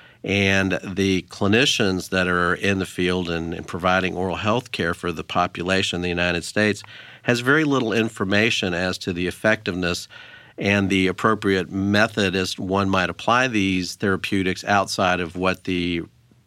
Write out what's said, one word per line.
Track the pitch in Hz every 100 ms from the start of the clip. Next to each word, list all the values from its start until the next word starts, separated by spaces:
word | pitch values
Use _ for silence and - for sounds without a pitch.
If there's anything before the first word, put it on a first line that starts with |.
| - -
And | - 98 98 98 98 90
the | - 92 98 92
clinicians | - - 101 110 143 - 104 92 85
that | 92 90
are | 90 87 82
in | 95 98
the | 90
field | - 90 90 87
and, | 85 82
and | 85 82
providing | 90 92 92 92 87
oral | 92 85
health | 104 117 123
care | - 85
for | 85 87
the | 80 -
population | - 87 - 87 95 95 87
in |
the | 87
United | 87 87 87 -
States | - 107 98 - - - -
has | - 120
very | 123 151 156
little | 135 113
information | 104 110 - 98 101 113 - 98
as | 87 92 92
to | -
the | 85 87
effectiveness | - 107 107 107 90 87 90 - - - - - -
and | 98 101 98
the | 95 92
appropriate | 90 110 104 104 95 87
method | 98 98 104 113 110 98 92
as | 92 -
one | 92 95 98
might | 95 90
apply | 82 - 117 131
these | 110 95 92 87 -
therapeutics | 104 92 - 98 92 90
outside | - 101 95 - 95 90
of | 87 90
what | 92 87 -
the | 90 87 85 82 _ _ _